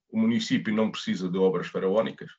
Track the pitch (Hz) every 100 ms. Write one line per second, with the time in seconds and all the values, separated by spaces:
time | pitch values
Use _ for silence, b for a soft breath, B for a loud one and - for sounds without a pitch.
0 | - 113 113 117 - 127 104 110 110 -
1 | - 95 92 95 95 87 85 92 95 104
2 | 110 - -